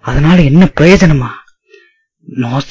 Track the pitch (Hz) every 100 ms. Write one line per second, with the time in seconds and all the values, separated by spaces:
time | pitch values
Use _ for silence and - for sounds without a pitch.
0 | - 127 151 180 151 151 185 - 160 185
1 | 180 147 120 - _ _ _ _ _ _
2 | _ _ - 120 117 131 -